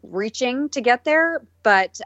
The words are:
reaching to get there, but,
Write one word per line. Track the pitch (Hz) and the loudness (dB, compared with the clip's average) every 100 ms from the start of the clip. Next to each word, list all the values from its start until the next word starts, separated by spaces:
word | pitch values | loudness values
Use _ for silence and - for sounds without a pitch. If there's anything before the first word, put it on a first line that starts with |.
reaching | - 175 214 - 247 254 294 | -8 -6 -6 -4 -4 -2 -4
to | 285 | -2
get | 240 247 - | 0 0 2
there, | 311 330 330 - _ | 2 2 -2 -10 _
but, | 220 196 185 - | 2 2 2 -6